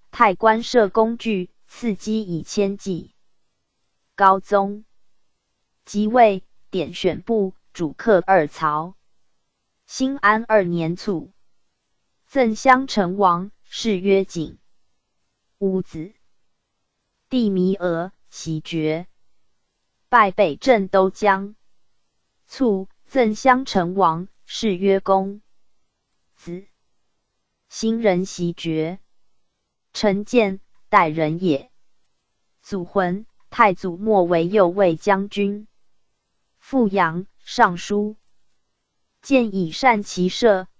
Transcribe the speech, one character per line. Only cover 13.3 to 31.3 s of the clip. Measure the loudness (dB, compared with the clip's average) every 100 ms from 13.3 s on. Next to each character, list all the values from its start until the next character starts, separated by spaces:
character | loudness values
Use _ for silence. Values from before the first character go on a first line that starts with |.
| 2 -4 -16
谥 | _ -8 -4 -2
曰 | 2 0
景。 | 0 -6 -10 -12 _ _ _ _ _ _ _ _ _ -8
无 | -4 -4
子。 | -6 -12 -14 _ _ _ _ _ _ _ _ _ _ _ _
弟 | -2 0
弥 | 0 0
额 | -2 -4 -4 -6 -12 _
袭 | -16 -10 -10
爵， | -8 -4 -4 -4 -8 _ _ _ _ _ _ _ _ _ _
拜 | 2 2
北 | 2 0
镇 | 0 2 2 2
都 | 2 2
江。 | 0 0 0 -2 -16 _ _ _ _ _ _ _ _ _
卒， | -4 -2 -2 -6 -16
赠 | _ 0 0
襄 | 2 2 2
城 | 0 -2 -2
王， | 0 0 0 -8 _ -16
谥 | -6 -4 0
曰 | 0 0
公。 | 2 0 -2 -10 _ _ _ _ _ _ _ _ _ _
子 | -14 -14 -16 _ _ _ _ _ _ _ _ _ _
兴 | -6 -4 0
仁 | 2 2
袭 | -2 -4 -6
爵， | -4 -4 -4 -4 -8 _ _ _ _ _ _ _ _ _
陈 | -2 0 0
建 | 0 0 0 -2 -12 -20 0
代 | 2 2
人 | 0 -2